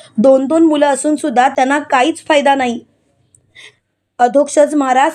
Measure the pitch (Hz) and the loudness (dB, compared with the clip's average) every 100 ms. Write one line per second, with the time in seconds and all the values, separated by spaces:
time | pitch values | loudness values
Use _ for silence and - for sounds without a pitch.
0 | - - 262 269 269 320 330 302 285 269 | -10 0 2 2 2 2 2 2 0 0
1 | 302 294 302 240 262 - 262 294 285 269 | -2 -4 -2 0 0 0 -2 -2 -2 -2
2 | 285 320 - 302 285 277 247 233 - _ | -2 -4 -2 0 0 0 -2 -8 -12 _
3 | _ _ _ _ _ _ - _ _ _ | _ _ _ _ _ _ -20 _ _ _
4 | _ - 247 269 285 311 294 302 269 254 | _ -2 0 2 0 2 0 0 0 0
5 | 302 | 0